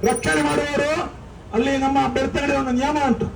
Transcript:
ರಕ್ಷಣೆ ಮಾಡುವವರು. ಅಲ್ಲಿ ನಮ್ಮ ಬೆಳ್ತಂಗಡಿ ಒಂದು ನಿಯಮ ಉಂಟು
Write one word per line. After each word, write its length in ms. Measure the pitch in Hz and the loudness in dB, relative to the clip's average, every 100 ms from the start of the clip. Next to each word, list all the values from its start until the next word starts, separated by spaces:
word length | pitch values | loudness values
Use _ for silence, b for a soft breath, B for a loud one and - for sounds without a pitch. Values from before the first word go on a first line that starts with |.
| 214 | 2
ರಕ್ಷಣೆ 300 | 247 - 302 | 2 2 2
ಮಾಡುವವರು. 720 | 294 294 294 285 285 320 - - - - - | 2 0 0 0 0 -2 -4 -10 -18 -18 -4
ಅಲ್ಲಿ 220 | 214 269 269 | 0 0 2
ನಮ್ಮ 320 | 269 277 262 | 2 2 2
ಬೆಳ್ತಂಗಡಿ 440 | 262 269 302 285 | 0 -2 -2 0
ಒಂದು 180 | 277 262 | 0 0
ನಿಯಮ 280 | 247 277 302 277 | 0 2 2 2
ಉಂಟು 200 | 226 - | 2 -2